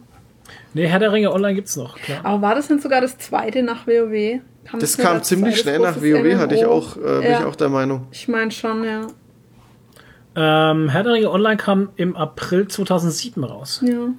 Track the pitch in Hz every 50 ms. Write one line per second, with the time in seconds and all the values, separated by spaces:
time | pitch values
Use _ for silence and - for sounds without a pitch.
0 | - _ - - - - _ _ _ - - - - - - 151 175 160 175 190
1 | 220 214 202 220 208 190 147 190 202 202 190 196 196 - - 147 120 127 - -
2 | - - 139 156 170 196 208 208 202 202 226 285 285 - 302 285 285 277 269 254
3 | 254 254 - - - - - 247 226 220 208 262 247 233 233 233 - 240 233 233
4 | 233 220 214 214 208 220 240 254 - _ _ _ - - - 226 226 220 - -
5 | 240 175 170 156 - - 185 185 202 233 226 226 - 147 143 160 180 175 160 147
6 | 147 151 151 143 135 165 196 190 160 - 147 147 151 156 160 160 160 - - -
7 | - 143 135 135 - 240 240 233 - - - - 156 139 139 135 135 139 135 131
8 | 127 - - - - - 233 226 220 220 220 - - 226 220 220 226 220 220 214
9 | 220 226 - _ _ _ _ _ _ _ _ - - - - _ _ _ _ -
10 | - - - - - _ - 170 160 156 156 156 156 156 156 160 156 151 135 175
11 | 208 240 233 226 214 180 175 190 214 220 214 208 - 208 196 190 202 196 - -
12 | 175 180 175 - 156 147 - - - - 180 185 208 202 - - 190 - 185 170
13 | 170 170 147 - - 240 - 175 135 113 - 104 131 - - - 254 247 240 240
14 | 240 247 254